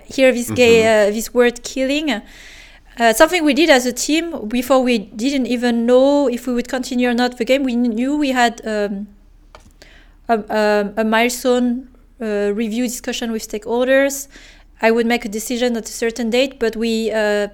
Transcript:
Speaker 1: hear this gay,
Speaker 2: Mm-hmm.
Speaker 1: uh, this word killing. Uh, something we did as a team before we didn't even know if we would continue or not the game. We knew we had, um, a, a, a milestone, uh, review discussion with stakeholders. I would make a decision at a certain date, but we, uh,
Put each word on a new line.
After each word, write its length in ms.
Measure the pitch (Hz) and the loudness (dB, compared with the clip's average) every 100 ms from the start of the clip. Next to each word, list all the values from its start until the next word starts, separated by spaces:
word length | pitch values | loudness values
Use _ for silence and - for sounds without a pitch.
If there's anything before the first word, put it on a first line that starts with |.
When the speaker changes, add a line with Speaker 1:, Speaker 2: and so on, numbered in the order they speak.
| - | -8
Speaker 1:
hear 260 | - 262 | 2 2
this 180 | 240 240 | 2 -2
gay, 320 | 220 240 226 | 2 6 6
Speaker 2:
Mm-hmm. 280 | 220 214 208 | 6 4 2
Speaker 1:
uh, 40 | |
this 180 | 214 220 | 0 -2
word 300 | 247 240 240 | 2 2 0
killing. 480 | - 262 262 294 311 208 - - - - - - - - | -8 -4 -2 -2 -2 -4 -8 -20 -20 -20 -20 -20 -14 0
Uh, 140 | 233 | 2
something 300 | 220 214 359 | 4 4 4
we 100 | 302 | 2
did 160 | 262 330 | 4 4
as 160 | 262 247 | 4 2
a 60 | |
team 540 | 240 - 311 339 294 214 | -4 -2 -2 -2 -8 -6
before 340 | 240 254 262 | -4 2 2
we 160 | 254 233 | 2 0
didn't 480 | 190 226 254 277 240 | -4 -6 -2 -2 -2
even 400 | 247 240 233 233 | -2 0 0 2
know 420 | 254 269 285 269 | 4 4 2 0
if 180 | 240 254 | -2 -4
we 60 | |
would 160 | 240 240 | -4 -4
continue 400 | 262 254 247 247 | -6 -4 -2 0
or 60 | |
not 240 | 240 247 247 | 0 -2 -2
the 60 | 226 | 0
game. 160 | 269 | 0
We 140 | 269 240 | 0 -2
knew 400 | 247 220 254 294 | -2 -2 -2 0
we 140 | 285 | 0
had, 280 | 262 240 233 220 | 0 0 -2 -6
um, 400 | 214 202 196 208 - - _ _ - - - - - - _ - | -4 -4 -6 -10 -16 -20 _ _ -20 -20 -20 -20 -20 -20 _ -4
a, 100 | 233 | -4
a, 540 | 208 214 208 208 202 202 | -2 -2 0 0 -2 -2
a 60 | |
milestone, 840 | 220 220 240 240 262 247 247 240 277 - _ - | 0 2 0 -2 0 0 0 -2 -8 -20 _ -10
uh, 320 | 220 202 208 | -6 -2 -2
review 300 | 202 226 226 | -2 -4 -2
discussion 480 | 247 233 - 233 233 | -4 -6 -8 -6 -6
with 160 | 226 - | -6 -8
stakeholders. 800 | 214 - 240 262 269 277 277 - - - - - - | -10 -4 -2 2 2 2 -2 -12 -20 -20 -20 -20 -2
I 80 | 226 | 0
would 160 | 233 233 | 2 0
make 180 | 240 | -2
a 40 | 233 | -4
decision 460 | 214 - 240 247 233 | -8 -6 -2 -2 -2
at 100 | 214 | -8
a 40 | |
certain 360 | - 226 226 233 | -6 -6 -4 -2
date, 300 | 240 277 269 | 0 0 -2
but 160 | 226 226 | -4 -2
we, 340 | 226 226 220 | -2 -2 -2
uh, 380 | 220 208 208 208 | 0 0 0 -2